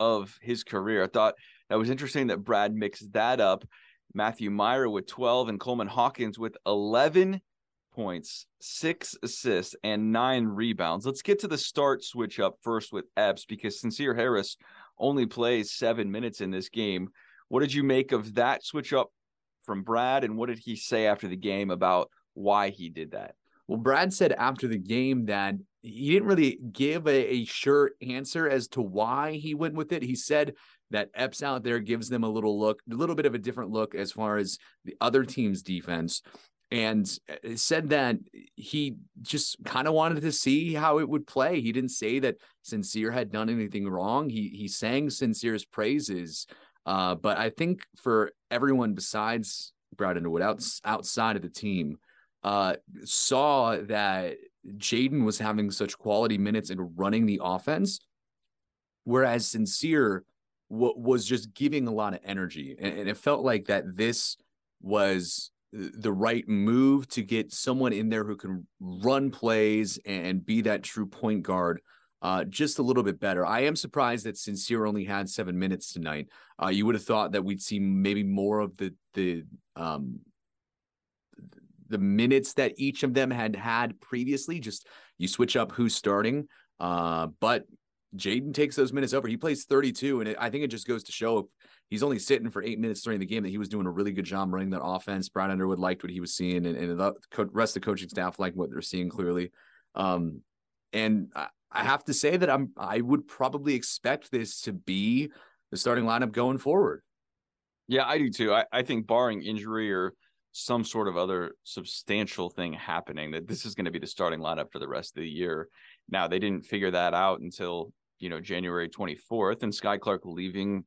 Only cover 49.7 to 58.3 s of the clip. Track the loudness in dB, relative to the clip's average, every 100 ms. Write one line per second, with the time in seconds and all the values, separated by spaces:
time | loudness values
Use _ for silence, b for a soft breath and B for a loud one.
49.7 | -18 _ -4 0 0 0 0 2 0 -2
50.7 | -4 -2 -2 -2 0 0 0 -4 -6 -2
51.7 | -2 -2 -6 b b b _ 0 2 2
52.7 | 0 -6 -14 -2 0 2 4 4 4 4
53.7 | 0 -2 0 2 0 -2 -6 -14 _ -18
54.7 | -8 -2 2 2 4 2 2 0 0 0
55.7 | -2 -4 -4 0 2 4 2 2 0 -2
56.7 | -6 -6 -2 0 4 2 2 0 0 0
57.7 | 0 0 -2 -8 _ _